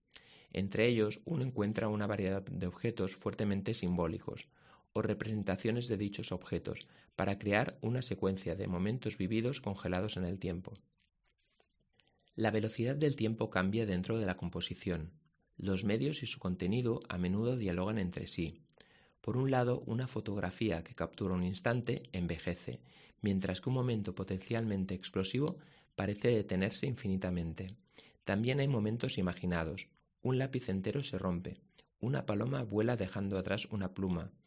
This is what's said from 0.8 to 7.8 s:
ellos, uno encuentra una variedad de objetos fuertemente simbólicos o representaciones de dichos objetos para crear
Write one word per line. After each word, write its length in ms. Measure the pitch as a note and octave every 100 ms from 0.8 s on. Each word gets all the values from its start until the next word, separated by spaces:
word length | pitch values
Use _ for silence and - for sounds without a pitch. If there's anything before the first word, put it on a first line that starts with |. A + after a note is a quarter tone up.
| A#2
ellos, 320 | A#2 G#2 -
uno 180 | - D#3+
encuentra 460 | C3 G#2 G#2 A2 A2
una 180 | G#2+ G#2
variedad 360 | G#2 F#2+ G2
de 240 | F#2+ F2+ F2+
objetos 500 | - A#2+ - F#2+ -
fuertemente 580 | G#2+ F#2+ G#2 G2 G2
simbólicos 760 | A2 F2 F2+ E2 - - - - _ - - _
o 60 | G#2+
representaciones 880 | A2 G#2 A2 G#2+ G2 F#2 A2+ A#2+ A#2
de 80 | G2+
dichos 360 | G2+ - -
objetos 540 | F#2 - E2+ - - - - - -
para 220 | F#2+ G2
crear 400 | G#2 G#2 - -